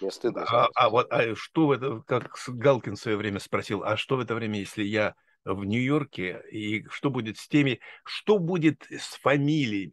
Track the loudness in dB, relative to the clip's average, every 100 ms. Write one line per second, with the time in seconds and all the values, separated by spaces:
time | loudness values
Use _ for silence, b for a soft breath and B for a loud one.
0 | -8 -4 -4 -2 0 4 4 4 4 4
1 | 2 2 0 -2 -4 2 2 2 0 -6
2 | -2 -2 -2 -12 -10 0 4 4 2 -6
3 | -2 -2 -2 -4 -2 -4 -2 -4 -2 -2
4 | 0 -2 -2 -4 -2 -4 -4 -4 -2 0
5 | 0 -2 _ _ -6 -4 0 0 2 0
6 | -2 -6 -6 -6 -10 -8 -4 -4 -6 -4
7 | -2 -2 -4 -8 0 2 4 0 B B
8 | -12 -6 2 2 4 2 2 2 -4 -12
9 | -12 -2 2 4 4 2 0 -2 -6